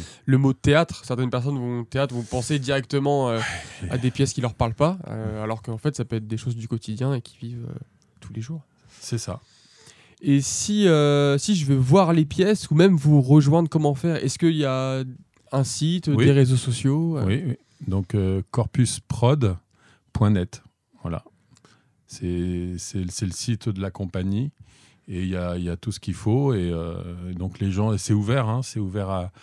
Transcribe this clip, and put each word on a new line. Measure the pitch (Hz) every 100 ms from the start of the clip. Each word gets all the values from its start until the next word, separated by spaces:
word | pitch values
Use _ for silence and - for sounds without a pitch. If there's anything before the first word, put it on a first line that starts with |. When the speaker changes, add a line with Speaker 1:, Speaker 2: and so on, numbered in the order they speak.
| 85 - -
Speaker 1:
le | 131
mot | 135
théâtre. | 131 - 147 170 - -
Certaines | 123 123
personnes | 127 127 139
vont | 123 120
au |
théâtre, | 117 131 139
vont | 123
penser | 113 127 120 151
directement, | 127 135 123 143 143 143 127
euh, | 113 113 - - -
Speaker 2:
Ouais. | 92
Speaker 1:
à | 123
des | 123
pièces | - 135
qui | -
leur | 120
parlent | - 117
pas, | 117 151 185 -
euh, | 110 110 107
alors | 107 110
qu'en | 110 110
fait, | 151 139
ça |
peut | 123 113
être | 107
des | 110
choses | - 117
du | 110
quotidien | 117 - 110 127
et | 131
qui | - -
vivent, | 117 120 120
euh, | - - _ _ _
tous | -
les | -
jours. | 117 160 - _ _ -
Speaker 2:
C'est | - 117
ça. | - - _ _ _ _ - - _ -
Speaker 1:
Et | - 139
si, | 139 - - 208 196
euh, | 156 147 143 143 139
si | -
je | 196
veux | 139 135
voir | 127 185 175
les | 170 151
pièces | - 185 208 -
ou |
même | 151 190
vous | 170 143 151
rejoindre, | 127 151 139 165 165
comment | 165 151
faire ? | 135 170 160
Est-ce | 147 -
qu'il | 165 160
y | 139
a | 131 131 131 131 127 - _ -
un | 131
site, | 131 - 151 180 160
Speaker 2:
Oui. | 120 127
Speaker 1:
des |
réseaux | 139 127 127
sociaux, | - 120 135 143 165 156
euh ? |
Speaker 2:
Oui, | 92 110 165
oui. | - _ - -
Donc, | 95 92
euh, | 104 95 95 -
corpusprod | - 110 - 120 - - - 120 151 110 90 _ _ _ _ _
point | - 104
net. | 101 87 - _ _ _ _
Voilà. | 87 82 - _ _ _ _ _ _ _ _
C'est, | - 90 87 90 90 90 87
c'est, | - 98 90
c'est | -
le | 101
site | 85 - 110 117
de | 95
la | 98
compagnie. | - 92 92 95 101 139 - - _ _ _ -
Et | 90
il | 92
y | 92
a, | 87 87
il |
y | 87
a | 85
tout | -
ce | 98
qu'il | -
faut. | 90 107 120 143
Et, | 110 87
euh, | 82 85 87 90 87 90
donc, | 90 92 -
les | 98
gens, | 92 110 101
c'est | -
ouvert, | 104 101 135 110
hein, | 120
c'est | 131 113
ouvert | 98 101 95
à, | 95 90 -